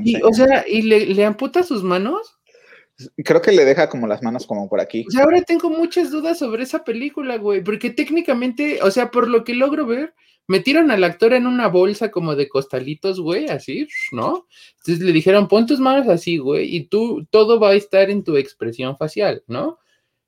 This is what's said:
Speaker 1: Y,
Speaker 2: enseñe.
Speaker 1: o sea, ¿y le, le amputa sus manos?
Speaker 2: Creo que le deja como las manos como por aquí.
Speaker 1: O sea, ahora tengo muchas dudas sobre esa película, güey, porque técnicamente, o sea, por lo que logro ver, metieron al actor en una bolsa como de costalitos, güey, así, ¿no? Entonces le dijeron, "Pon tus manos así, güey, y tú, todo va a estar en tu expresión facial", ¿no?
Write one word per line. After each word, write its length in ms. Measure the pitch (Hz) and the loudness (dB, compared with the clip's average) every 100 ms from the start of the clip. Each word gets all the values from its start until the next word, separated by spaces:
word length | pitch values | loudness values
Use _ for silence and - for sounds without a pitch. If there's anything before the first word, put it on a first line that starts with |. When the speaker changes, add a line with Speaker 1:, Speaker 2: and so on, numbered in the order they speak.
Speaker 1:
Y, 140 | 220 226 | -2 2
Speaker 2:
enseñe. 60 | 220 | 2
Speaker 1:
o 40 | |
sea, 320 | 220 262 269 - | 4 4 4 0
¿y 140 | 220 | -2
le, 240 | 220 214 185 | 4 4 4
le 180 | 196 | 2
amputa 380 | 208 208 277 349 | 0 0 -2 -2
sus 200 | 349 226 | -2 -2
manos? 540 | 185 180 214 392 453 _ _ _ _ - _ - 131 - | -2 -2 -2 -6 -8 _ _ _ _ -20 _ -20 -18 -6
Speaker 2:
Creo 160 | 139 165 | 2 2
que 120 | 190 | 4
le 120 | 185 | 6
deja 240 | 135 139 - | 6 4 2
como 180 | 135 113 | -2 -4
las 160 | 107 | -4
manos 240 | 117 120 - | -4 -6 -6
como 220 | 104 98 | -8 -4
por 120 | 98 | -4
aquí. 240 | - 113 117 | -2 -6 -2
Speaker 1:
O 20 | |
sea, 140 | 254 | 2
ahora 160 | 294 359 | 4 4
tengo 280 | 359 339 339 | 2 0 -2
muchas 400 | 320 339 359 294 | -2 -2 -2 -2
dudas 280 | 302 320 339 | -2 -4 -4
sobre 260 | 254 220 | -4 -6
esa 200 | 254 311 | -6 -6
película, 520 | 277 226 285 302 269 233 | -6 -6 -8 -8 -8 -4
güey, 240 | 208 196 | -2 -2
porque 280 | 180 220 247 | -2 -4 -4
técnicamente, 880 | 240 294 320 330 240 254 240 294 277 | -4 -2 -2 0 -2 -2 -4 -4 0
o 80 | 190 | 0
sea, 200 | 247 240 | 2 0
por 180 | 247 240 | 0 2
lo 160 | 233 | 0
que 100 | 233 | 0
logro 320 | 247 277 302 247 | 0 0 0 -4
ver, 280 | 240 320 _ _ _ - | -4 -6 _ _ _ -2
metieron 420 | 190 262 302 311 | 0 2 2 2
al 140 | 208 | 2
actor 280 | 175 - 226 | 0 2 2
en 140 | 254 247 | 2 0
una 220 | 247 214 | 0 0
bolsa 420 | 180 190 202 220 | 2 2 0 -6
como 240 | 180 165 | -4 -4
de 140 | 143 143 | -2 -2
costalitos, 720 | 135 135 127 131 151 196 185 | -4 -4 -6 -8 -6 -6 -4
güey, 260 | 160 196 302 | -4 -4 -4
así, 380 | 143 - 185 302 - - | -6 -8 -8 -8 -10 -10
¿no? 340 | 120 120 359 - _ - _ | -6 -4 -6 -10 _ -20 _
Entonces 200 | - 170 | -6 -2
le 80 | 185 | 0
dijeron, 340 | 156 185 202 202 | 2 4 4 4
"Pon 160 | 214 | 2
tus 140 | 233 269 | 2 2
manos 280 | 262 277 240 | 2 2 2
así, 300 | 170 - 165 | 0 0 -4
güey, 360 | 131 151 - 170 | -2 -2 -2 -6
y 120 | - | -2
tú, 360 | 208 233 - 156 | -2 -2 -4 0
todo 280 | 214 214 233 | 4 4 4
va 100 | 208 | 4
a 40 | |
estar 360 | 202 202 190 196 | 4 2 2 2
en 120 | 202 | 0
tu 120 | 180 143 | -2 -2
expresión 600 | 135 _ 113 117 127 139 | -2 _ -10 -6 -8 -6
facial", 460 | 156 208 196 113 - | -8 -2 -2 -4 -8
¿no? 320 | 123 311 - _ _ _ _ | -8 -8 -10 _ _ _ _